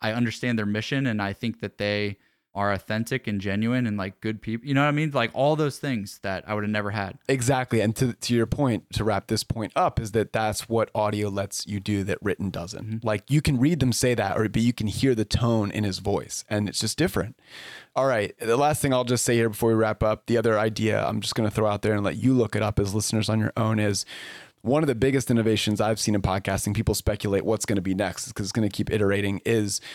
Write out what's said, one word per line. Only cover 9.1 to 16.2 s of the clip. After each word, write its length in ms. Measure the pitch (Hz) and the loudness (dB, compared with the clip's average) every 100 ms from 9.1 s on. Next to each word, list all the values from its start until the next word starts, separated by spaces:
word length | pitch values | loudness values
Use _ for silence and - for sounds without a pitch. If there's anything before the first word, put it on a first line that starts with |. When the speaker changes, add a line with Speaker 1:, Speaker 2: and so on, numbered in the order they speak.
| 98 - | 0 0
Speaker 2:
this 180 | 110 | -4
point 280 | - 113 107 151 | -2 -6 -4 0
up, 240 | 175 - | 0 0
is 120 | 113 | -2
that 220 | 110 101 | 0 0
that's 360 | 110 110 104 - | 0 -2 -2 -2
what 220 | 113 107 | 0 0
audio 360 | 117 107 104 104 | 0 0 0 -2
lets 360 | 98 98 - - | -2 -4 -6 -6
you 140 | 101 | -6
do 240 | 98 104 | -2 -2
that 160 | 98 90 | 0 -2
written 300 | 101 - 98 | -2 -2 -4
doesn't. 340 | - 87 117 110 | -6 -8 -10 -8
Speaker 1:
Mm-hmm. 220 | 110 110 | -4 -2
Speaker 2:
Like, 160 | 107 - | -2 2
you 140 | 147 | 2
can 180 | - 131 | 2 2
read 200 | 139 135 | 2 4
them 120 | 127 | 2
say 220 | 113 127 | 2 2
that, 240 | 117 98 - | 2 0 0
or, 100 | 110 | 0
but 120 | 110 | 2
you 100 | 117 | 2
can 140 | 123 107 | 2 -2
hear 300 | - 135 113 | 0 2 2
the 100 | 104 | 0
tone 460 | - 120 113 101 | 0 2 2 0
in 120 | - | -2
his 140 | 104 92 | -2 -2
voice, 480 | 98 95 | -2 -2